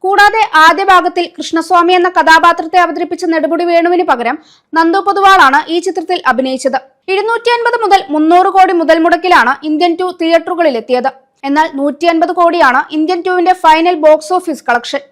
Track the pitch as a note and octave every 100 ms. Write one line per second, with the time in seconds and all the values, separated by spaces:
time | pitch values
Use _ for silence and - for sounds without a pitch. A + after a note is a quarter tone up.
0 | F#4+ G4+ G#4 A4 G#4+ D#4 D#4+ E4 G4 F#4
1 | E4+ F4 F4 - D4+ E4 D#4+ F4+ E4+ F#4
2 | F4+ F4+ D#4 D#4+ E4+ E4+ E4 F4+ E4+ D#4+
3 | E4 E4+ F4 E4 D4+ E4 F4 E4+ E4+ F4
4 | F4+ B3+ A3+ D4+ _ _ _ D#4+ E4 F#4+
5 | G4 G4+ G4 F#4+ C#4 C#4+ D#4 E4 F4 F4+
6 | E4 F4+ C4 A#3 C4 C4 C4+ B3+ - _
7 | - F#4+ G#4+ A#4 A#4 A#4+ A#4 A#4 G#4+ F#4+
8 | - D4+ D#4 F4 G4 F#4+ F#4 F4+ D#4 D#4+
9 | E4 F4 F4+ E4+ A#3 C4 D4+ D4+ F4 E4
10 | F#4 F4 E4 E4 E4 F4 E4 A#3+ A3 B3
11 | B3+ C4 _ _ C#4 C#4+ D#4+ C#4 C#4+ C#4+
12 | E4+ E4 D#4+ F4 E4+ E4+ C#4+ B3 D#4 D4+
13 | D#4 F4+ F4 F4+ F4 F4+ E4 D#4 E4 F4+
14 | D4+ D#4 D#4 F4+ F4+ C#4 - A#3+ A#3+ C#4+
15 | C#4+